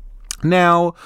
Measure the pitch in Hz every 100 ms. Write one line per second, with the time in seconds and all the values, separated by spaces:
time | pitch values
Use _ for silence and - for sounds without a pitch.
0 | - - - - 156 180 175 170 170 -